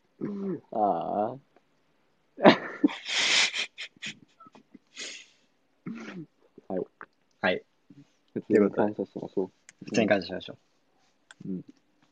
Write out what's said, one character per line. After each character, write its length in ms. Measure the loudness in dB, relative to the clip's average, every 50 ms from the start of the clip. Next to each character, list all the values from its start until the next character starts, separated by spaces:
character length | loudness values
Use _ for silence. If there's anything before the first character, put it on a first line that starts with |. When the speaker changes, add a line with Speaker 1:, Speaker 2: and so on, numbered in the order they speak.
| _ _ _ -10
Speaker 1:
ー。 400 | -8 -8 -6 -6 -6 -6 -6 -6 -8 -8 -2
あ 600 | 0 2 2 2 0 -2 -4 -2 -2 -2 -2 -4
ー。 40 | -8 -14 _ _ _ _ _ _ _ _ _ _ _ _ _ _ _ _ _ _ 6
<laughs> 200 | 8 8 8 8 4 -8 -4 0 0 0 0 0 -8 -4 -2 0 2 2 4 4 4 2 0 -4 -8 -8 _ -12 -14 -14 _ _ -12 -12 -12 -12 -18 _ _ _ -20 -20 -20 -20 -20 _ -20 -20 _ _ -16 -14 -14 -14 -14 -16 -18 -20 _ _ _ _ _ _ _ _ _ _ -12 -12 -10 -10 -12 -14 -14 -14 -14 -16 _ _ _ _ _ -18 -10 -6
は 80 | -6
い。 40 | -6 -6 -6 _ -20 -20 -20 _ _ _ _ _ _
Speaker 2:
は 100 | -2 0
い。 120 | 0 -2 -4 _ _ _ _ -20 -20 -20 -20 _ _ _ _ _ -10
Speaker 1:
普 80 | -8 -2
通 100 | 4 6 6
に 100 | 6 6
感 240 | 4 2 0 0 0
謝 100 | -2 -6
し 120 | -6 -6 -10
ま 80 | -10 -6
し 100 | -2 -2
ょ 60 | -4
う。 60 | -4 -4 _ _ -20 -20 -18 -10
Speaker 2:
普 80 | -4 0
通 80 | 2 4
に 40 |
感 140 | 4 4 2
謝 60 | 0
し 60 | -2 -8
ま 80 | -10
し 100 | -10 -12
ょ 80 | -16 -18 _ _ _ _ _ _ _ _ _ _ _ _ _ -20 -20 -14 -10
う。 20 | -8
Speaker 1:
う 40 | -8
ん。 60 | -8
Speaker 2:
っ 20 | -10 -12 -20 _ _ _ _ _ _ _